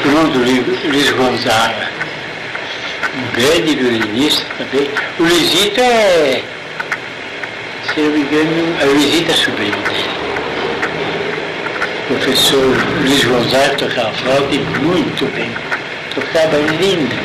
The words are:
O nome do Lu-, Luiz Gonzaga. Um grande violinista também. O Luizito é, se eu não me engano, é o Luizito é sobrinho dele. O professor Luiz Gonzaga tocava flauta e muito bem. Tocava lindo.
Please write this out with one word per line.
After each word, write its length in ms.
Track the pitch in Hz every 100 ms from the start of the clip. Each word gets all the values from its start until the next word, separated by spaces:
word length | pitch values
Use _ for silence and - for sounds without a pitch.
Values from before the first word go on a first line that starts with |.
O 40 | 151
nome 220 | 151 156
do 80 | 127
Lu-, 500 | 123 127 117 123 156
Luiz 200 | 139 131
Gonzaga. 760 | - 127 117 117 110 113 107 92 - - - - - - - - - - - -
Um 260 | 139 113 110
grande 360 | 131 170 160 131
violinista 680 | 127 113 107 110 147 - - -
também. 320 | 113 131 143 - - -
O 20 |
Luizito 580 | 170 170 135 180 202 247
é, 640 | 247 233 208 170 143 123 - - - - - - - - - - - - - - -
se 140 | 156
eu 60 | 151
não 60 |
me 80 | 151
engano, 540 | 139 151 160 165 170 -
é 40 |
o 80 | 139
Luizito 360 | 143 139 156 160
é 40 |
sobrinho 360 | - - 110 104
dele. 400 | 101 - - - - - - - - - - - - - - - - - - - - - - -
O 40 |
professor 600 | 120 143 131 - 135 131 113 - -
Luiz 240 | 131 139
Gonzaga 500 | 123 123 107 123 139 139
tocava 360 | 127 - 110
flauta 380 | 85 127 139 -
e 60 | 147 92 101
muito 440 | 151 180 127 - - -
bem. 160 | 117 113 - - - - - -
Tocava 400 | - 165 160 147 151 156
lindo. 340 | 196 180 127 107